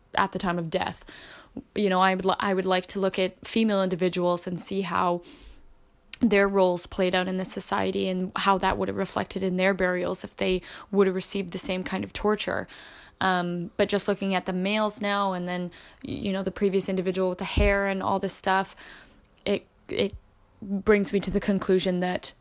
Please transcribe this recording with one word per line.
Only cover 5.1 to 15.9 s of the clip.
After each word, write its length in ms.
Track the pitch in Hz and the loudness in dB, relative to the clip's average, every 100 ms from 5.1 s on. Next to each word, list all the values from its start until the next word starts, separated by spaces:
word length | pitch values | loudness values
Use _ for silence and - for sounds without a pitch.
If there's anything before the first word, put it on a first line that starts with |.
| 175 - - - - - - _ _ _ - | 0 -4 -20 -20 -20 -20 -20 _ _ _ 0
their 300 | 226 202 196 | 4 6 6
roles 360 | 196 185 175 | 6 4 4
played 300 | - - 185 | -2 0 0
out 140 | 185 185 | 2 0
in 80 | 185 | -2
the 80 | |
society 640 | 185 - - 196 190 190 190 | -2 0 0 0 0 0 -2
and 240 | 185 185 | -2 -2
how 240 | - 196 190 | 0 2 2
that 180 | 190 202 | 2 0
would 120 | 190 | -2
have 80 | 196 | -2
reflected 480 | 190 - 196 196 | -4 -4 -4 -2
in 120 | 190 180 | -2 2
their 160 | 185 | 2
burials 520 | 190 185 180 175 185 | 2 0 0 -2 -4
if 100 | 202 | -6
they 280 | - 190 185 - - - | -4 0 0 -4 -16 -2
would 160 | 196 190 | 2 2
have 80 | |
received 380 | 185 180 202 185 | 2 -2 -2 -4
the 60 | 180 | -2
same 260 | - 185 | 0 -2
kind 180 | 185 190 | -4 -4
of 100 | 196 | -6
torture. 540 | - 208 214 - 98 - - - - - - | -2 0 0 -2 -4 -6 -12 -20 -20 -16 -2
Um, 500 | 190 180 175 175 170 - | 2 2 0 -4 -4 0
but 120 | 202 | 2
just 200 | 202 - | 2 2
looking 260 | 196 196 | 0 0
at 120 | 185 185 | -2 -2
the 60 | |
males 480 | 185 185 214 214 208 | -2 0 2 0 0
now 320 | 202 202 196 | -2 0 0
and 140 | 180 180 | -2 -4
then, 220 | 180 180 - - | -4 -6 -10 -20